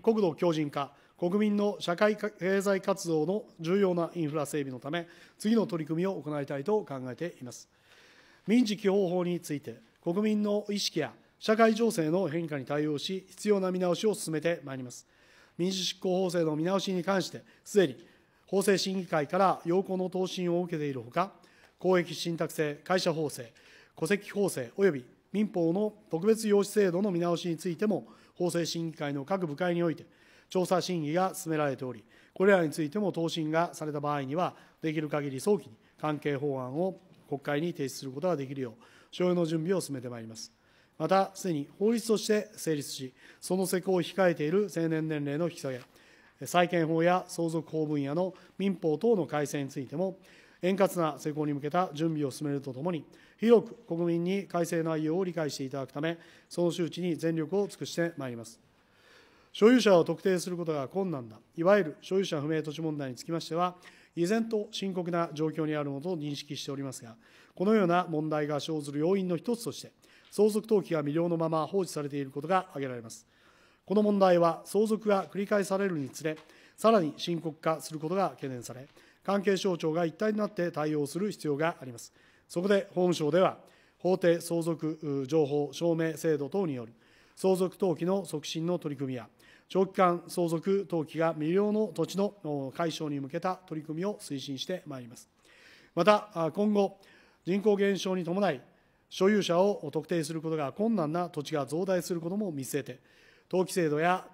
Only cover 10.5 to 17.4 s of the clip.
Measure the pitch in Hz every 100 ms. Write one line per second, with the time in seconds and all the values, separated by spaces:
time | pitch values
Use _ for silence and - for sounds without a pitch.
10.5 | 208 208 202 - 160 127 - _ _ -
11.5 | 220 226 220 233 185 156 175 175 165 165
12.5 | 147 123 147 151 147 - 190 185 - 208
13.5 | 202 185 185 180 170 220 185 - 156 165
14.5 | 170 139 131 123 - - _ _ - -
15.5 | - 180 190 175 - 190 180 185 170 160
16.5 | 151 170 190 196 180 165 196 - 120